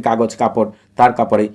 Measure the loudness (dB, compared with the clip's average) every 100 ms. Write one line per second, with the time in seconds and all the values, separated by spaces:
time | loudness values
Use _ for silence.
0 | -2 0 -2 -2 -2 0 -4 -6 _ 2
1 | 2 2 0 0 -2